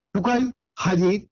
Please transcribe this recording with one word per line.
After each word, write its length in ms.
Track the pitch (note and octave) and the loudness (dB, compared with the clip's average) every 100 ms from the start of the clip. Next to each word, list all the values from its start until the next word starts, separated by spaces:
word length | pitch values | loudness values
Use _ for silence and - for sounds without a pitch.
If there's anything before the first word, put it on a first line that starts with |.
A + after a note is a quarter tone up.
| _ | _
টুকাই 380 | G3+ G#3 B3 B3+ - _ - | -4 0 0 -2 -6 _ -6
হাজির, 480 | F3 F3+ F3+ G3+ - | -2 2 2 0 -4